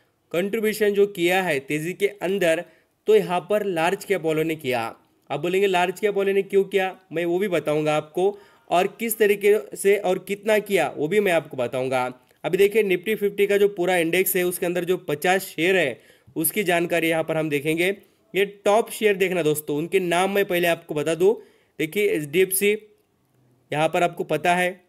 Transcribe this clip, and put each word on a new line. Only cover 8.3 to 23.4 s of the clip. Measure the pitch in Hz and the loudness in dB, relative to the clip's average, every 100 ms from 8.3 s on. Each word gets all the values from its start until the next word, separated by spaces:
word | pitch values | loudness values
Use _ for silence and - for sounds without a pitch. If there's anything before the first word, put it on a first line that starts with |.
| 202 - _ - | -2 -14 _ -2
और | 170 196 | 0 0
किस | - 233 220 | -2 -6 2
तरीके | 208 202 202 208 - - | 2 4 4 2 0 -2
से | 196 208 | 2 2
और | 180 185 | 2 -2
कितना | 185 202 214 214 | -4 -6 0 0
किया, | 208 190 143 - | 2 0 0 -2
वो | 151 | 0
भी | 208 | 2
मैं | 202 | 2
आपको | 165 143 135 | 0 -2 -6
बताऊँगा। | 120 131 131 131 127 127 _ _ | -4 -2 -2 -2 -4 -8 _ _
अभी | 156 175 | -4 -2
देखिए, | 202 220 | 0 0
Nifty | 208 180 196 214 | 0 0 -2 -2
फिफ्टी | 202 202 202 | -2 0 2
का | 202 | 4
जो | 202 | 2
पूरा | 202 175 185 | 0 0 0
इंडेक्स | 165 175 190 190 | 2 0 0 0
है, | |
उसके | 180 175 175 | -2 -2 -4
अंदर | 175 | -2
जो | 170 180 | -2 -4
पचास | - 147 180 190 | -2 -2 0 0
शेयर | 190 - 165 190 | -2 -2 2 2
है, | 147 113 _ - _ - | 2 -4 _ -20 _ -6
उसकी | 160 214 | -4 -2
जानकारी | 180 175 170 170 160 | 0 0 2 0 0
यहाँ | 160 | 0
पर | 160 160 | 0 -2
हम | 156 | -2
देखेंगे। | 143 151 160 180 202 _ _ _ 175 | -2 -2 0 0 -2 _ _ _ -2
ये | 202 | -2
टॉप | - 208 208 226 | -2 2 2 2
शेयर | - 214 196 | 0 0 2
देखना | 185 180 | 0 0
दोस्तों, | 156 151 - 147 | 0 0 -2 -4
उनके | 170 190 | 0 0
नाम | 175 170 190 | 0 0 2
मैं | 196 196 | 0 0
पहले | 180 175 | 2 2
आपको | 165 - | 0 -2
बता | 147 147 165 | -4 -2 2
दूँ। | 185 233 - _ _ - | 2 2 -4 _ _ -6
देखिए, | 165 202 202 | -4 0 0
एचडीएफ़सी, | 175 147 160 185 185 202 214 - _ _ _ _ _ | 0 -2 0 0 2 0 0 -4 _ _ _ _ _